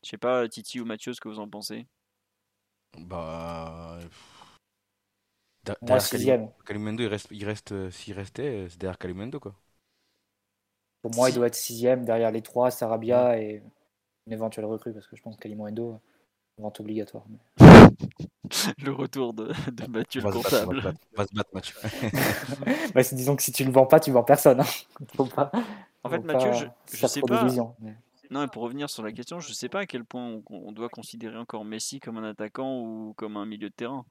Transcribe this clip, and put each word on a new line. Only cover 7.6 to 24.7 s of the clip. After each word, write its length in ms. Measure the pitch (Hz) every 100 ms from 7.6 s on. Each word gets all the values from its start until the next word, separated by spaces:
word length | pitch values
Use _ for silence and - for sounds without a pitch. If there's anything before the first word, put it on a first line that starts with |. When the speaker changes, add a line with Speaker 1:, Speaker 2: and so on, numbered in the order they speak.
| -
Speaker 2:
euh, 180 | 101 95
s'il 220 | 90 -
restait, 300 | 101 98 - 143
euh, 200 | 113 90
c'est 100 | 87
derrière 200 | 95 87
Kalimendo, 420 | 92 90 110 147
quoi. 140 | 101 98 _ _ _ _ _ _ _ _ _ _ _ _ _ _
Speaker 3:
Pour 140 | 117
moi, 160 | 113 127
il 20 |
Speaker 1:
Si. 60 | 123
Speaker 3:
doit 80 | 120
être 80 |
sixième, 500 | - - 117 123 127
derrière 280 | 117 113 113
les 100 | 113
trois, 280 | 110 - 123
Sarabia 580 | 123 113 110 113 123 123
Speaker 2:
Ouais. 140 | 117
Speaker 3:
et 180 | 107 107 107 _ _ _ _ _ -
une 80 |
éventuelle 320 | 110 110 107 107
recrue, 260 | 110 120
parce 140 | 107 -
que 100 | -
je 60 |
pense 140 | - 107
que 60 |
Kalimendo, 560 | 110 107 104 110 117 113 _ _ _ _ _ -
vente 220 | 107 -
obligatoire, 440 | 107 107 104 - -
mais 80 | 110 _ -
Speaker 1:
<laughs> 1200 | - - - - - - - _ - - - -
Le 100 | 139
retour 420 | 139 135 135 123
de, 180 | 110 110 - 147
de 160 | 120 113
Mathieu 320 | 110 107 135
Speaker 2:
On 40 | 104
Speaker 1:
le 40 | 92
Speaker 2:
va 60 |
se 80 | 95
battre, 160 | 110 104
on 60 |
va 20 | 90
Speaker 1:
comptable. 0 |
Speaker 2:
se 20 |
battre, 180 | 92 80 _
on 40 | -
va 80 | 101
se 80 |
battre, 160 | 101 101
Mathieu. 220 | 95 - -
<laughs> 1160 | - - 113 113 - 104 - 135 - 294 320
Speaker 3:
<laughs> 20 |
Bah, 80 | 127
c'est, 120 | 127
disons 220 | 131 127 143
que 60 |
si 100 | -
tu 100 | 123
le 80 | 131
vends 140 | 131
pas, 160 | 131 160
tu 100 | 160
vends 140 | 127
personne, 360 | 117 143 151 127
hein. 40 |
<laughs> 500 | -